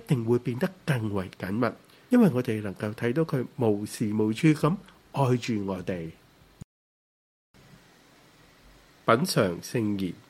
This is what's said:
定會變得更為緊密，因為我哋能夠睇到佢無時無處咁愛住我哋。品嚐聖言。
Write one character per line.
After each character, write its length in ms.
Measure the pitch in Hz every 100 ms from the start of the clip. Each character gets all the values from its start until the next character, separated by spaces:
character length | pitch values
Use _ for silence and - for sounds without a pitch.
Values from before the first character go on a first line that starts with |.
| -
定 180 | 131 113
會 140 | 120
變 180 | 127 120
得 100 | 180 - -
更 280 | 131 110
為 160 | 101 92 -
緊 120 | 90
密， 200 | 104 120 - - - -
因 100 | 247
為 100 | 208
我 100 | 123
哋 180 | 123 110
能 140 | 104 92
夠 180 | 107
睇 200 | 107 120
到 100 | 127
佢 220 | 160 135 117 -
無 280 | 117 104 104
時 280 | - 107
無 200 | 107 107
處 140 | 110 160
咁 260 | 151 151 196 - - _
愛 240 | - 131 127
住 280 | 120 110 98
我 120 | 95
哋。 280 | 90 90 82 - _ _ _ - - _ _ _ _ _ _ _ _ _ - - _ _ _ _ _ _ _ _ - - _ _ -
品 100 | 117
嚐 380 | 175 - 101 85
聖 380 | - 127 107 101
言。 140 | 92 - -